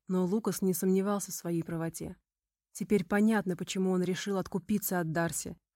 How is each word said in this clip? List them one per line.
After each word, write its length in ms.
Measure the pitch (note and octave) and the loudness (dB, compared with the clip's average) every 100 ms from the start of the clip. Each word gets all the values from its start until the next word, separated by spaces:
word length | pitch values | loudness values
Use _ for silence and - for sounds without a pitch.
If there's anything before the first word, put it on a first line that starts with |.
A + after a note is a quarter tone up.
| - | -4
но 180 | F#3 F3+ | 0 2
Лукас 340 | G#3+ A3 F3 | 0 -2 0
не 120 | F#3+ | 0
сомневался 580 | F3+ F#3+ F#3+ G3 G3+ - | 2 2 2 2 -2 -4
в 20 | |
своей 280 | - F3 E3+ | -8 -4 -4
правоте. 540 | E3 E3 E3 E3 D#3+ F#3 _ _ _ _ _ | -4 -4 -6 -6 -10 -12 _ _ _ _ _
Теперь 320 | - F#3+ G#3 | -8 2 2
понятно, 520 | F#3 G3+ G#3+ A3+ F#3+ F3 | 4 4 4 4 2 -2
почему 340 | F3+ F#3+ F#3 | -4 0 2
он 100 | F#3 | 2
решил 340 | F3+ F3 - G3 | 2 -2 -2 -2
откупиться 640 | F3 G3 - G#3 - F3+ | -2 -4 0 -2 0 -2
от 100 | E3 | 0
Дарси, 460 | D#3+ E3 D#3 - E3+ _ | 0 0 -2 -8 -12 _